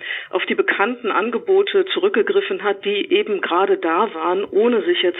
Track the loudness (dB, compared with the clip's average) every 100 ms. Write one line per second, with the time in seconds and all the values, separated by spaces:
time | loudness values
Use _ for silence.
0 | -10 -10 -6 -4 -4 -2 -2 0 0 0
1 | -2 0 0 -4 2 2 4 2 0 0
2 | 0 2 2 2 0 -4 -2 -2 -2 -2
3 | 2 0 2 -2 0 2 2 2 0 0
4 | 0 -2 -2 -2 0 2 2 2 0 0
5 | 0 -2